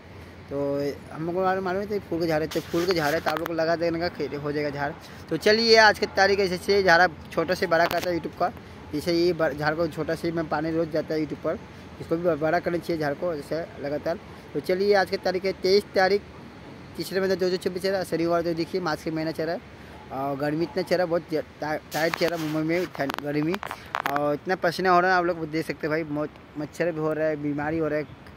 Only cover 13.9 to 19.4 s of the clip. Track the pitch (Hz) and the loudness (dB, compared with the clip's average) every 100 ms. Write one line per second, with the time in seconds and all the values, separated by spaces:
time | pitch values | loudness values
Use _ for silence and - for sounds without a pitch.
13.9 | 147 160 185 - - - 151 143 185 202 | -4 -4 -6 -8 -18 -8 -6 -2 0 4
14.9 | 202 185 190 185 185 190 185 185 202 202 | 4 4 0 -2 0 -2 0 4 4 4
15.9 | 202 185 202 - - - - - - - | 2 4 2 -2 -18 -18 -18 -18 -18 -14
16.9 | - 160 180 190 185 185 180 190 180 190 | -10 -4 0 2 2 2 0 -2 -2 -2
17.9 | 196 170 165 170 170 170 165 160 185 170 | -2 0 0 2 2 2 -2 -2 -2 -2
18.9 | 151 170 160 160 160 | -2 -4 -4 -4 -4